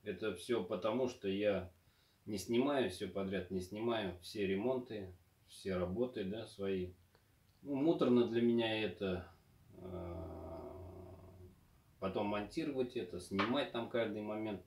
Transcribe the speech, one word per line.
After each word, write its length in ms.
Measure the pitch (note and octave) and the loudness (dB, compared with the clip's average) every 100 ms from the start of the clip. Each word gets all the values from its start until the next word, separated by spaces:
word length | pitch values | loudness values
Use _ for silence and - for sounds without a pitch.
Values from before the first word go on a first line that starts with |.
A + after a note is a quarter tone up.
Это 320 | G#2 F#2 G#2+ F2+ | -6 -4 -4 -4
всё 260 | - A2+ | 0 0
потому, 460 | F#2+ G#2 A2 A#2+ B2+ | 2 0 2 2 0
что 180 | - G2 | 0 -2
я 460 | G2 G#2 F#2+ F2 - _ _ _ _ | 2 4 2 -2 -12 _ _ _ _
не 140 | - G#2 | -6 -4
снимаю 520 | - A#2+ C#3+ C#3 G#2 | 2 4 6 4 2
всё 180 | - F#2+ | -2 -4
подряд, 420 | G2 F#2+ F#2+ E2+ | -2 0 -2 -2
не 100 | F#2+ | -4
снимаю 560 | F2 G#2+ A#2 A2+ G2 F2 | -4 -4 0 0 -2 -6
все 240 | - A2 F#2+ | -10 -2 0
ремонты, 680 | G2 A#2 B2+ A#2+ G#2+ F#2 - _ _ _ | 2 2 0 -2 -8 -8 -12 _ _ _
все 280 | - G2 F#2 | -10 -2 0
работы, 460 | F2+ G2 B2 A2+ | 0 0 0 0
да, 240 | F#2+ A2 G#2+ | -4 -4 -8
свои. 460 | - G2 F#2+ F2+ - _ - _ _ _ _ | -4 -2 0 -2 -8 _ -20 _ _ _ _
Ну, 120 | C#3 | -4
муторно 540 | C#3 D3+ E3 B2+ B2 A2 | 2 4 4 6 8 6
для 120 | A#2 | 6
меня 400 | A#2 A#2 A2+ A2 | 6 6 4 2
это, 520 | G#2 - G2 F2 E2+ - _ - - - | 0 0 -2 -2 -4 -16 _ -20 -20 -14
э, 360 | F2+ F2+ E2+ E2+ E2+ E2+ E2 - F2+ F2+ F2 F2+ - - - - - - - - _ - | -10 -8 -6 -6 -8 -10 -10 -10 -12 -12 -14 -14 -16 -16 -18 -20 -20 -20 -20 -20 _ -4
потом 300 | F#2+ G#2+ G#2 | -2 0 0
монтировать 680 | G#2 G#2 - D#3 C3 B2 A#2+ | 0 -2 -2 -2 0 0 -2
это, 220 | G2 F2+ | -4 -8
снимать 540 | - G2 G#2+ C3+ C3 | -2 0 4 2 0
там 180 | A#2+ A2 | -2 0
каждый 320 | A#2+ G#2+ G#2 | 0 0 0
момент. 400 | G#2+ A2 G#2+ G2 | -4 -2 -2 -4